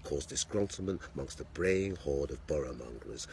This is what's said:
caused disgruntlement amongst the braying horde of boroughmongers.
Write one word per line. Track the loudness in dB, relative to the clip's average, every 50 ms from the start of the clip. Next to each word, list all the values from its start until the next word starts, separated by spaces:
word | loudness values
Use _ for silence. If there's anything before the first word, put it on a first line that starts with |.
| -4
caused | -2 0 0 0 0
disgruntlement | -2 -2 -2 0 2 2 2 2 0 -2 0 0 0 0 -2 -6 -6
amongst | -4 -4 -4 -6 -8
the | -10
braying | -6 -2 2 4 6 6 6 4 4 0
horde | 0 0 2 2 2 2 0
of | -2 -4 -2 0
boroughmongers. | 2 2 2 0 -2 -6 -8 -8 -8 -8 -8 -8 -8 -8 -8 -8